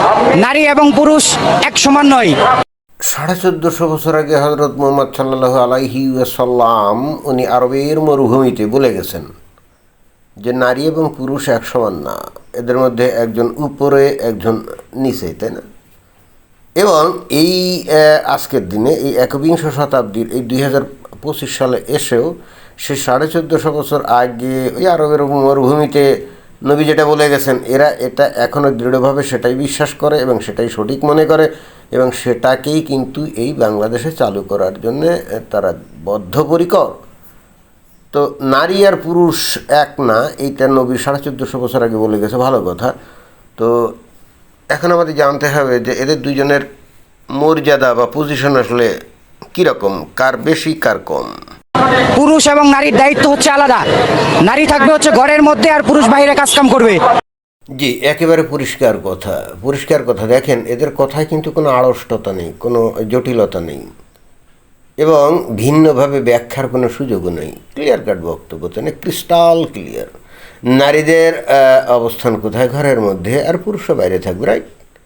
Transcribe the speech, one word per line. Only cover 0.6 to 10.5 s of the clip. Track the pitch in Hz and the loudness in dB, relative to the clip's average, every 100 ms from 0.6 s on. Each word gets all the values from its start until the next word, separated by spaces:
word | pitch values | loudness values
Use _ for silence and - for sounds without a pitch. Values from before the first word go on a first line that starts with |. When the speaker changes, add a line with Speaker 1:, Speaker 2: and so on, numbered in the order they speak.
| 294 | 2
Speaker 1:
এবং | 285 294 269 | 4 4 4
পুরুষ | 302 311 - - - - | 4 4 2 0 0 0
এক | 285 - | 0 0
সমান | 269 277 285 | 2 4 4
নয়। | 262 196 139 254 254 - _ _ - | 4 4 2 2 0 -2 _ _ -8
Speaker 2:
সাড়ে | - 139 160 180 | -6 -4 -4 -2
চোদ্দশো | 185 165 165 165 165 | -2 0 -2 -2 -2
বছর | 156 160 | -2 0
আগে | 156 147 147 | 0 2 2
হযরত | 147 147 143 127 | 2 0 -2 0
মুহাম্মদ | 139 139 135 - | 0 2 0 -2
সাল্লাল্লাহু | 131 131 127 127 | -2 0 2 2
আলাইহি | 123 131 127 131 135 | 2 0 -2 -2 -2
ওয়াসাল্লাম | 127 123 - 123 123 113 113 101 113 143 151 | 0 -2 -2 0 2 4 2 2 0 -2 -6
উনি | 143 127 123 | -4 -2 0
আরবের | 120 123 139 143 156 | 0 0 0 -2 0
মরুভূমিতে | 156 139 123 131 131 107 104 | 2 2 2 4 2 0 0
বলে | 131 131 | 2 2
গেছেন | 95 87 85 73 - - _ _ _ _ _ _ _ _ - | 0 -6 -10 -14 -20 -20 _ _ _ _ _ _ _ _ -10
যে | 113 | -4